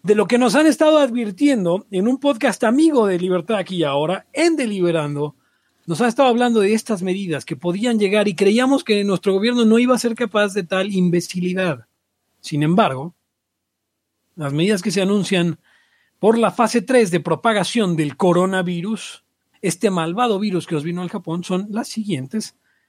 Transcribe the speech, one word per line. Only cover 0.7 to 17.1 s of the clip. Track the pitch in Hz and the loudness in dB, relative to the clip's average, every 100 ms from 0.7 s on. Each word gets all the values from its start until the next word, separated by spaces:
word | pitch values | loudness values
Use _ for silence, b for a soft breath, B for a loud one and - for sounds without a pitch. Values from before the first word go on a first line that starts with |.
| - 311 311 | 4 4 4
advirtiendo | 277 240 220 180 294 254 175 180 - | 4 0 -6 0 2 2 2 -2 -2
en | 185 214 | -2 0
un | 262 | 0
podcast | 285 240 269 190 226 | 0 2 0 0 2
amigo | 254 320 285 208 | 4 4 4 2
de | 180 | 0
Libertad | 180 180 165 214 | 0 -2 0 -4
Aquí | 180 185 | -2 -2
y | 151 | 0
Ahora, | 139 156 190 - | 0 -2 -4 -8
en | - 339 311 | -2 0 0
Deliberando. | 240 202 175 165 147 143 147 - _ _ _ _ - | -2 -2 0 0 -2 -4 -6 -8 _ _ _ _ -10
Nos | 156 | -2
han | 240 | -2
estado | 226 262 | 2 2
hablando | 240 247 226 | 4 2 2
de | 196 | 2
estas | 220 - 208 | 0 -2 -6
medidas | 185 190 190 147 - | -4 -4 -4 -6 -6
que | 143 | -6
podían | 175 180 247 226 | -4 -2 -2 0
llegar | 202 208 208 | 0 2 0
y | 165 | 2
creíamos | 202 220 262 269 | 2 4 2 0
que | - 208 202 | 0 0 0
nuestro | 185 - | -2 0
gobierno | 190 220 247 | 0 0 2
no | 226 226 | 4 4
iba | 247 247 | 4 2
a | |
ser | 233 226 | 0 -4
capaz | 240 214 208 | -4 -2 -2
de | 202 | -2
tal | 175 190 196 | -4 -4 -2
imbecilidad. | 190 180 170 175 185 180 185 185 131 - _ _ _ _ _ | 0 2 0 -2 -4 -4 -2 -4 -4 -10 _ _ _ _ _
Sin | - 151 | -8 -2
embargo, | 151 185 196 131 160 - _ _ _ _ _ _ _ _ _ _ _ - | 2 2 2 -2 -10 -16 _ _ _ _ _ _ _ _ _ _ _ -10
las | 143 | -6
medidas | 147 180 208 | -2 0 0
que | 214 | -2
se | 180 | -2
anuncian | 190 208 185 190 170 156 _ _ _ _ _ _ | 0 0 0 0 0 -4 _ _ _ _ _ _
por | 196 226 | 2 2
la | 214 | 2
fase | - 226 240 | 2 0 0
tres | 180 254 | 2 2
de | 208 | 2